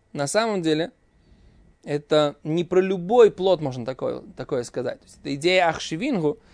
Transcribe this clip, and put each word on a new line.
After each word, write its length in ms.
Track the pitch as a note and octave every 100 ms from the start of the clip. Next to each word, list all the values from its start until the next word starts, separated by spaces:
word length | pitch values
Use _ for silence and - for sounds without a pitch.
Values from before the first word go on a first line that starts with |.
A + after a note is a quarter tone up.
| _
на 160 | C#3+ C#3+
самом 340 | G#3 A3+ G3
деле 300 | D#3+ D3+ E3+ _ _ _ _ _ - _ _ _
это 520 | - D3 - D3+ D3 -
не 200 | D3+ E3+
про 160 | F3 F#3
любой 520 | F#3+ F#3+ F3 B3 G#3+
плод 300 | - F#3+ E3+
можно 240 | C#3+ B2+ A#2
такое, 360 | C3 B2+ B2+ - -
такое 260 | C3 C3
сказать. 360 | A#2 C3 B2 -
То 60 | _
есть 120 | -
это 140 | D3 C#3
идея 340 | E3 F#3 E3+
ахшивингу, 680 | D#3+ - D#3+ C4+ G#3 D3+ - _